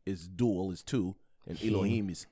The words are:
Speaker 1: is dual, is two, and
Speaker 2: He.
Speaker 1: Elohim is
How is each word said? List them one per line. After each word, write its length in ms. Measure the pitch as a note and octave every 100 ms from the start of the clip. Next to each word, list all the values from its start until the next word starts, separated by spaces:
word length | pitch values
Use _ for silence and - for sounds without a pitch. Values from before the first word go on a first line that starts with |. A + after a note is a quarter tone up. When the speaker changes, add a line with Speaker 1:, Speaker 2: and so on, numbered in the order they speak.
Speaker 1:
is 240 | - F#2 F2
dual, 420 | F#2 A#2+ F#2 F#2+
is 100 | F2
two, 340 | - C3 F#2 - - - -
and 100 | F2
Speaker 2:
He. 120 | A2
Speaker 1:
Elohim 360 | G#2 G2+ A#2 G2+
is 160 | E2 -